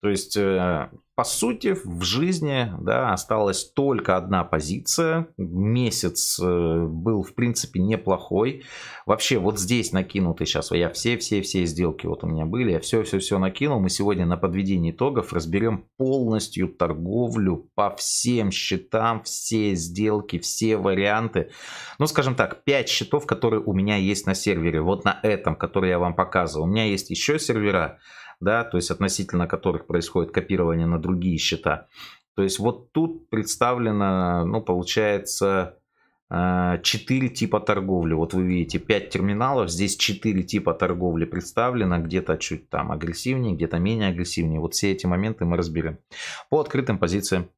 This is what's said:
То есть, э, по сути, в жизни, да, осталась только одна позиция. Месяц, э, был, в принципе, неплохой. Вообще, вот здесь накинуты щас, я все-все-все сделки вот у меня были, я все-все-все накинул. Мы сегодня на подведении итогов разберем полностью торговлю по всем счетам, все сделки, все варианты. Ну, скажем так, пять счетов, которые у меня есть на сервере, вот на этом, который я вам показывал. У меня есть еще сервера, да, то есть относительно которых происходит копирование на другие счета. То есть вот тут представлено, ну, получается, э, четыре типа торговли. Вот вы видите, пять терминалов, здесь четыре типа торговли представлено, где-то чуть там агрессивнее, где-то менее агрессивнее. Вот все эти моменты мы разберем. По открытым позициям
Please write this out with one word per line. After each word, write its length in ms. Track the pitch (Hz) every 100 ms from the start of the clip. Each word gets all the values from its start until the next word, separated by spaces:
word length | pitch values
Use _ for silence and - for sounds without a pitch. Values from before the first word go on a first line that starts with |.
То 60 | 104
есть, 260 | 98 - 104
э, 520 | 98 95 90 82 - - _ -
по 80 |
сути, 520 | - - 226 220 208 185
в 200 | 90 85
жизни, 680 | 90 117 170 180 151 135 117 85
да, 340 | - 123 127
осталась 500 | 92 - 110 101 95
только 540 | - - 139 120 - 92
одна 260 | 90 95
позиция. 840 | 82 80 73 98 - - 165 160 165 -
Месяц, 1000 | 92 90 101 120 123 - 90 82 - -
э, 460 | 90 87 85 82 82
был, 340 | 80 95 107
в 120 | 95
принципе, 460 | - 120 117 - 90
неплохой. 840 | 92 110 - 92 - 92 117 135 - - - - -
Вообще, 320 | 107 - 123
вот 220 | 92 104
здесь 340 | 92 120 107
накинуты 520 | 95 92 98 90 82 80
щас, 260 | 76 -
я 180 | 85 85
все-все-все 760 | - 113 117 - 104 95 95 87
сделки 420 | 80 87 78 82
вот 160 | 78
у 40 | 85
меня 180 | 80 78
были, 260 | 110 120
я 80 | 82
все-все-все 600 | - 113 104 98 95 98
накинул. 400 | 95 95 147 131
Мы 100 | 92
сегодня 360 | - 101 95 85
на 120 | 90
подведении 540 | 95 90 98 95 82
итогов 420 | 82 131 135 90
разберем 520 | 87 80 95 113 101 - _
полностью 680 | 131 135 120 110 - - 90
торговлю 1040 | - 87 78 87 107 120 113 95 85 - -
по 200 | 101 -
всем 560 | - - 120 123 101
счетам, 720 | 95 - 95 92 113 113 113
все 520 | - - - 113 104 92
сделки, 640 | 82 87 107 107 101 87
все 380 | - - 113 110
варианты. 720 | 95 95 98 107 113 - - - - - - -
Ну, 80 | 151
скажем 260 | 156 135
так, 300 | 123 104 -
пять 260 | - 139 -
счетов, 380 | - - 147 -
которые 340 | - 120 110
у 120 | 107
меня 240 | 95 98 104
есть 280 | 95 98 -
на 80 |
сервере, 480 | 95 - 87 82 78
вот 240 | 80 98 101
на 140 | -
этом, 340 | 107 98 - 85
который 340 | - - 92
я 80 | 87
вам 160 | 87 85
показывал. 500 | 92 95 85 71 85
У 40 |
меня 160 | 104 110
есть 260 | 98 -
еще 260 | 101 - 151
сервера, 600 | - 113 104 95 78 - - - - -
да, 240 | 90 113
то 140 | 113 90
есть 140 | 85
относительно 560 | 90 98 - 92 90 87
которых 380 | - 95 82 -
происходит 460 | 85 82 92 82
копирование 560 | - 87 95 85 82 82
на 100 | 85
другие 400 | 82 92 92 80
счета. 500 | - 82 - 73 - - - - _ -
То 80 |
есть 160 | 98 95
вот 320 | 107 - -
тут 380 | - 165 165 -
представлено, 1160 | 107 104 - 120 123 113 104 98 92 90 87 85
ну, 160 | 85
получается, 1160 | - 90 85 - 107 101 98 - 101 95 90 - _ _ _ _ _
э, 480 | 87 90 90 90 87
четыре 480 | - - - 131 131
типа 300 | - 113 104
торговли. 540 | - 101 95 92 82
Вот 200 | 80 80
вы 100 | 92
видите, 360 | 92 90 80 85
пять 300 | - 104 -
терминалов, 600 | 95 95 101 127 139 92
здесь 260 | 85 98 -
четыре 480 | - 98 110 95
типа 300 | 87 104 87
торговли 520 | 82 92 87 90 82 82
представлено, 760 | 87 - - 120 123 95 87
где-то 380 | 80 90 90 80
чуть 320 | - 80 -
там 220 | 76 73
агрессивнее, 640 | 80 82 85 123 131 120
где-то 260 | 82 82 85
менее 300 | 92 113 101
агрессивнее. 500 | 87 90 - 82 78
Вот 140 | 82
все 180 | - 101
эти 140 | 95 92
моменты 400 | 90 107 - 87
мы 100 | 87
разберем. 420 | 82 78 80 78 _ - - - -
По 100 | 151
открытым 380 | 147 - 147 98
позициям 480 | 85 98 98 92 87